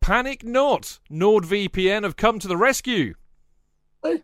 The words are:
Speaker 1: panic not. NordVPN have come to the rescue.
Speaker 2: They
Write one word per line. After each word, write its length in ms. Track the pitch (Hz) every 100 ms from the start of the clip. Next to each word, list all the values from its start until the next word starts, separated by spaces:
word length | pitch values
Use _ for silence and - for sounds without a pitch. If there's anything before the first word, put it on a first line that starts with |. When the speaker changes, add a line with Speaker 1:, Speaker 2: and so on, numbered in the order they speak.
Speaker 1:
panic 420 | - 220 262 269
not. 560 | 226 247 285 220 - - _
NordVPN 920 | 156 190 214 165 202 196 - 185 208
have 140 | 208 151
come 220 | 214 226
to 80 | 190
the 80 | 175
rescue. 560 | 240 262 - 226 123 80 - _ _ _ _ _ _ _
Speaker 2:
They 200 | 302 330